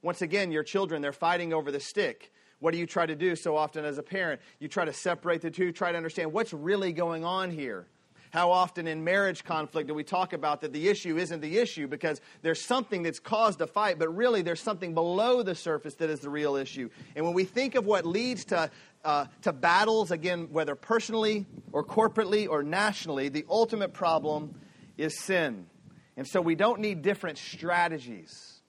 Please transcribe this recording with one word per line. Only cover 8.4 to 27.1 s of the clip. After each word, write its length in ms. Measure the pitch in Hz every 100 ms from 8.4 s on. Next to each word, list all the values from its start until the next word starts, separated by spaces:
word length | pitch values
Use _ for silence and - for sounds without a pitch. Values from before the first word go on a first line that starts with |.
| 175
often 360 | 180 180 - 165
in 180 | 160 160
marriage 400 | 190 196 180 -
conflict 420 | 160 151 160 143
do 60 |
we 100 | 151
talk 300 | 147 185 185
about 280 | 165 151 147
that 120 | 151
the 160 | 143 175
issue 280 | 202 180 160
isn't 220 | 175 165
the 200 | 151 185
issue 280 | 240 - 139
because 320 | 147 165 151 - -
there's 200 | 160 160 -
something 380 | 247 240 190
that's 160 | 170 165
caused 420 | - 220 226 175
a 60 | 160
fight, 320 | - 208 165
but 100 | 160
really 320 | 175 240 226
there's 200 | 175 165
something 320 | - 196 175
below 500 | 165 170 185 233 247
the 120 | 196 170
surface 400 | 175 151 151 -
that 140 | 160
is 100 | 151
the 100 | 143
real 260 | 147 151 139
issue. 340 | 135 127 120 - - -
And 80 | 165
when 80 |
we 120 | 175 185
think 300 | 233 262 254
of 100 | 202
what 200 | 202 165
leads 380 | 185 247 233 -
to, 240 | 180 - - - _ 156
uh, 220 | 147 139 -
to 100 | -
battles, 580 | 143 170 180 214 220 190
again, 380 | 170 165 180 165
whether 240 | 147 151 143
personally 680 | - 226 214 226 220 214 196 - -
or 140 | 143 151
corporately 640 | - 220 220 202 214 208
or 140 | 151
nationally, 680 | 147 175 214 202 165 143 139
the 160 | 143 156
ultimate 440 | 208 226 226 190
problem 680 | - 175 160 147 151 156 - - - - -
is 200 | 156 147
sin. 440 | - 190 156 107 87 _ - - _ -
And 100 | 135
so 140 | 190
we 140 | 170 160
don't 260 | 220 226
need 220 | 214 185
different 340 | 151